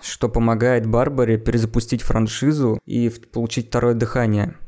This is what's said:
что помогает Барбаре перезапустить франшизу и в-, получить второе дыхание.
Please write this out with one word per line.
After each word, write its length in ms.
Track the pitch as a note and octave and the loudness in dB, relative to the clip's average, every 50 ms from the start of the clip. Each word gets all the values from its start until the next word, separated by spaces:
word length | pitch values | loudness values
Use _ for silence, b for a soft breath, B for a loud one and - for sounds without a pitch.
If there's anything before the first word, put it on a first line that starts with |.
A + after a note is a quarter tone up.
| - | -14
что 260 | - - - - A#2 | -14 -6 -4 -2 -2
помогает 560 | A#2+ A#2+ A2+ A#2 A2+ G#2+ A#2 B2 B2+ A#2+ A2+ | 0 2 2 2 2 2 2 2 2 2 2
Барбаре 520 | A2 A2 A#2 C3 D3 C#3 C3 B2 A2+ A2+ A2 | 2 2 2 0 0 0 0 2 2 2 0
перезапустить 680 | A2 - - A#2 A2+ A2 - B2 A#2 - C3 A2+ - | 0 0 0 0 0 0 0 -2 -2 0 -2 -2 0
франшизу 760 | - - A2+ A2 G#2 - - C3 C#3+ D#3 D3+ C#3 A#2 A2 G#2+ - | 0 2 2 0 0 -2 -2 0 0 2 2 2 0 0 -2 -4
и 240 | - - A#2+ A#2+ A#2 | -4 -2 0 0 0
в-, 220 | A2+ - - - | -2 -6 -12 -10
получить 360 | - A#2+ A#2 A#2 - - A2+ - | -6 -6 -6 -4 -4 -6 -4 -2
второе 260 | - B2 B2 A#2+ A#2+ | -2 0 2 2 2
дыхание. 600 | A#2 A#2+ A2+ - B2+ A#2+ A2 G#2 G#2 G#2 - - - - | 2 0 -2 -2 0 0 0 0 0 0 -2 -6 -10 -8